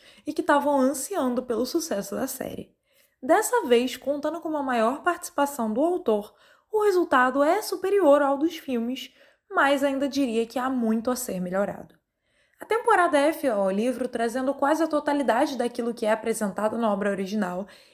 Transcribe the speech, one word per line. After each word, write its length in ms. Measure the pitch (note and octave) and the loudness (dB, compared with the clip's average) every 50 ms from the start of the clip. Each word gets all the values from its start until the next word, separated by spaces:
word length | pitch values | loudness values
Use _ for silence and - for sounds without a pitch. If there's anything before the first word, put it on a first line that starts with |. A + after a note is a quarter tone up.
| _ - - - - | _ -20 -20 -16 -10
e 60 | D4+ D4+ | -8 -6
que 80 | - D#4+ | -4 0
tavam 360 | - D4 C#4+ B3+ D4 C#4+ C#4 | 2 2 2 4 2 2 4
ansiando 640 | B3+ C4 D4 C4+ - - G4+ F4 C4 B3+ A#3+ A#3+ B3 | 2 2 0 -2 -6 -4 -2 -2 -2 0 -2 -4 -4
pelo 220 | - A#3 A3 B3+ | -4 -4 -4 -2
sucesso 500 | B3+ - E4 D#4 - G#3+ G3+ F#3+ - G3+ | -2 -2 -4 -2 -2 -4 -6 -4 -6 -6
da 120 | G3+ B3+ | -6 -6
série. 500 | C4+ - - - - - - - _ _ _ _ _ _ _ _ _ _ _ - | -6 -6 -8 -8 -10 -8 -10 -14 _ _ _ _ _ _ _ _ _ _ _ 2
Dessa 420 | B3+ E4 G4+ A4 - B4 A#4+ F#4+ | 2 4 4 4 2 0 0 2
vez, 320 | B3+ A#3+ A#3 B3+ B3+ - | 4 4 4 4 2 -4
contando 420 | - - C4 C#4+ C#4+ C#4+ D4+ D#4 E4+ | -6 -4 -4 -4 -2 -4 -4 -6 -4
com 120 | - E4 | -6 -6
uma 120 | D#4 D4 C#4 | -4 -4 -2
maior 400 | C4 B3 A#3 A3 A3+ C4+ D4 - | -2 0 2 2 0 0 0 -2
participação 680 | F4 E4+ E4+ - - - - C#4+ C#4 - - A3+ G#3+ G#3+ | -2 -2 -2 -6 -8 -2 -2 -2 -2 0 -4 -4 -2 0
do 80 | A#3+ | 0
autor, 540 | D4+ F4 F4+ E4+ - A#3+ G#3+ G#3 G3+ - _ _ _ _ _ _ _ _ | 0 0 0 0 0 0 0 0 -2 -8 _ _ _ _ _ _ _ _
o 140 | - G#4+ G#4 | -2 2 2
resultado 580 | G#4 F#4 F4+ E4+ E4+ D4 B3+ B3+ C4 B3+ C#4 C#4+ | 4 4 2 2 4 4 4 4 4 4 2 2
é 200 | D4+ F4+ G#4+ A4 | 4 2 0 0
superior 580 | - F#4+ D#4+ - F#4+ G4+ G4+ F4+ C#4+ C#4+ D4 | -4 -8 -4 -2 0 2 4 6 8 6 6
ao 160 | C#4+ C4+ C#4 | 6 2 0
dos 220 | C4 D4+ E4+ E4+ D#4+ | 0 0 -2 -2 -4
filmes, 520 | - - B3+ A#3 A3+ A#3+ C4 C4 - - _ _ - _ _ _ _ - | -8 -4 -4 -4 -2 -4 -6 -8 -10 -16 _ _ -20 _ _ _ _ -4
mas 320 | G4 F4+ D4 C4+ C#4+ C4+ C#4 | 0 2 4 4 4 2 2
ainda 240 | C#4+ C4+ C4+ C#4+ | 0 0 0 -2
diria 380 | C4+ B3 C#4 C#4 A#3+ A3 A3+ A3+ | -2 0 -2 -2 0 0 -2 -2
que 140 | A3+ - B3+ | -2 -4 -4
há 100 | B3 C4 | -4 -2
muito 420 | C4+ B3 A#3 A3 A3 A#3 A3 B3+ | -2 0 0 0 0 0 0 -2
a 60 | B3 | -4
ser 240 | B3 - - F#3+ F3+ | -4 -4 -6 -6 -6
melhorado. 540 | F3+ F3+ F#3 G3 G3+ F#3+ - - - - _ _ _ _ _ _ _ _ _ _ _ _ _ - | -6 -4 -2 -2 -2 -2 -4 -10 -14 -18 _ _ _ _ _ _ _ _ _ _ _ _ _ -16
A 60 | - | -4
temporada 540 | - G#4+ A#4 A#4+ A#4 G#4+ F#4 F4 E4 D4 C#4+ | -2 -2 0 4 4 4 4 4 4 4 4
é 160 | C#4 D#4 D#4 | 2 2 0
fiel 260 | D#4 - C4+ A3 G3+ | 0 -2 -2 0 0
ao 100 | G3 F#3+ | 0 0
livro, 380 | F#3+ G3+ A3+ B3+ B3 B3 B3+ B3 | 0 0 0 -2 -2 -2 -6 -6
trazendo 460 | - A#3 A#3 A#3 A3 C4 C4 C4 C#4 | -4 -4 -4 -2 -2 -2 -2 -2 -2
quase 280 | - C#4 C#4 D#4 D4+ E4 | 0 2 0 2 2 0
a 40 | |
totalidade 720 | D#4+ D4+ D4 D4 D4 C#4+ C#4+ C4+ A3+ A3 B3 D4+ D4 C4+ A#3 | 0 0 -2 0 0 -2 0 2 2 2 2 2 0 0 -4
daquilo 340 | A#3+ A#3+ A#3+ - A#3 A#3+ A3+ | -4 -4 -4 -4 -6 -6 -4
que 140 | - A3+ | -4 0
é 40 | G#3+ | 0
apresentado 680 | A3 A3 - A#3 A3 - G#3+ G3 F3+ - G#3 A3 A3+ A3+ | 0 0 0 -4 -4 -2 -2 -4 -4 -2 -2 -2 0 0
na 120 | A#3 G#3+ | 0 0
obra 200 | G3+ G3 G3+ G3+ | 0 0 0 -2
original 560 | G3 F#3 G3 F#3 G#3 G#3+ F#3+ F3+ F3+ F3+ G3+ - - - - _ | -2 -2 -4 -4 -2 -2 -2 -2 -4 -8 -10 -10 -14 -20 -20 _